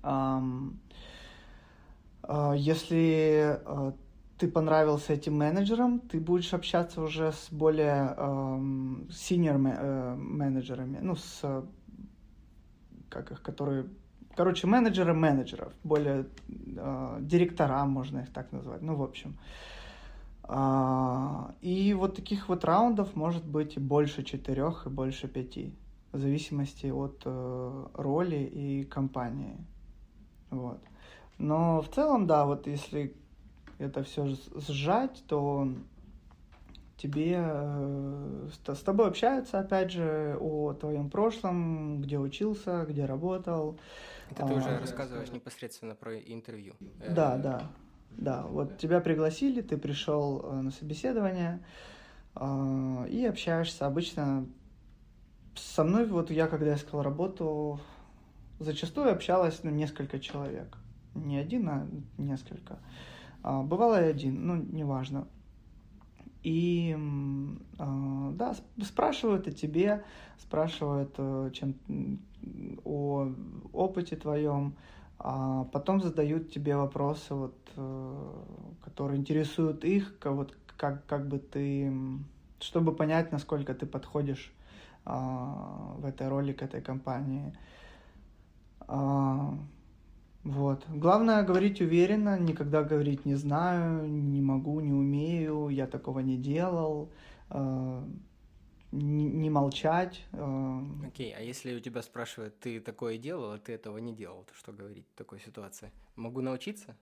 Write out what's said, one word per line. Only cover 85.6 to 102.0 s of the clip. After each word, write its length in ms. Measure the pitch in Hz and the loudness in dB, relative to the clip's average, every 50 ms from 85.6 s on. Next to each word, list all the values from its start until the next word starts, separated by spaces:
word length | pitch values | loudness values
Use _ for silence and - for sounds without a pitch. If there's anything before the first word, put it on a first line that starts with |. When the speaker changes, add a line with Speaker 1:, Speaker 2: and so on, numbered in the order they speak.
| 50 50 50 - - - - - | -8 -10 -10 -10 -10 -10 -10 -6
Speaker 1:
в 60 | 143 | -6
этой 220 | 139 135 - 131 135 | -6 -4 -4 -2 0
роли 240 | 135 139 139 139 139 | 0 0 0 -2 -2
к 100 | 139 135 | -4 -6
этой 180 | 135 - 135 | -8 -8 -8
компании. 720 | 135 - 131 131 131 135 131 127 139 139 131 139 143 139 135 - - - - - - - - - - - - - - - - - - - - - - - - - - - | -6 -6 -6 -6 -4 -4 -4 -2 -2 -4 -4 -4 -6 -8 -10 -12 -18 -20 -20 -20 -20 -20 -20 -20 -20 -20 -20 -20 -20 -20 -20 -20 -20 -20 -20 -20 -20 -20 -20 -20 -12 -6
А, 640 | - 139 139 135 139 139 139 135 131 135 143 143 139 151 151 - - - - - - - - - - - - - - - - | -4 -2 0 2 2 4 4 2 2 0 0 -2 -4 -6 -8 -12 -16 -20 -20 -20 -20 -20 -20 -20 -20 -20 -20 -20 -20 -12 -6
вот. 400 | 147 139 139 139 139 139 135 - 160 | -4 0 2 2 2 2 0 -4 -8
Главное 540 | 160 147 151 175 190 220 226 226 220 214 202 | -6 2 6 8 8 8 8 8 8 6 6
говорить 380 | 180 180 185 190 208 196 - | 6 6 6 6 4 4 4
уверенно, 580 | 185 160 165 170 175 190 208 214 208 208 196 185 | 2 6 8 6 8 8 6 4 4 4 4 4
никогда 440 | 175 165 151 - 147 143 147 156 147 | 4 2 2 2 0 2 4 2 4
говорить: 440 | 147 156 147 147 147 139 135 - | 4 4 4 4 4 2 0 2
«Не 80 | 143 139 | 0 0
знаю, 680 | 139 147 143 143 156 170 180 180 175 170 165 165 160 156 151 | 2 2 2 2 4 4 4 4 4 2 2 2 0 0 0
не 320 | 151 151 147 143 139 139 | 0 0 2 2 2 4
могу, 400 | 139 135 135 135 135 147 147 156 | 4 4 4 2 0 0 -2 0
не 120 | 156 147 139 | 2 2 4
умею, 760 | 139 139 139 139 143 151 160 170 170 160 156 151 151 151 147 | 4 4 4 2 2 2 2 0 0 0 0 0 -2 0 0
я 180 | 143 135 135 | 0 -2 -2
такого 340 | 127 - 147 - - 131 135 | -2 -4 -6 -6 -4 -4 -2
не 160 | 131 135 131 | 0 0 0
делал», 720 | 127 127 143 143 160 175 185 180 170 160 156 156 151 151 165 - - - - - - - - | 0 0 0 2 2 2 2 2 2 0 0 0 -2 -4 -8 -12 -20 -20 -20 -20 -20 -18 -8
а, 520 | - 139 139 135 131 131 131 131 127 127 - - - - - - - _ - - - - - - - - - - - | -4 -2 -2 0 0 -2 -2 -4 -4 -6 -8 -10 -12 -14 -16 -18 -20 _ -20 -20 -20 -20 -20 -20 -20 -20 -16 -8 -4
не, 320 | 143 147 147 147 151 151 147 | -2 0 2 2 2 2 2
не 200 | - 160 156 156 | 0 0 0 2
молчать, 720 | 151 143 139 139 135 - - 156 160 175 185 180 185 - - - - | 4 4 4 2 0 0 2 2 4 4 2 0 -6 -14 -16 -14 -10
а. 500 | - 151 139 135 135 135 131 131 131 131 143 147 147 147 | -8 -6 -4 -2 -2 -2 -2 -4 -4 -6 -8 -8 -10 -10
Speaker 2:
Окей, 280 | 135 - - 131 110 - - | -10 -10 -10 -10 -10 -8 -10
а 20 | 110 | -10
если 320 | 117 127 - - 127 123 | -10 -10 -10 -8 -8 -8
у 40 | 120 | -8
тебя 220 | - 123 117 120 | -8 -8 -8 -8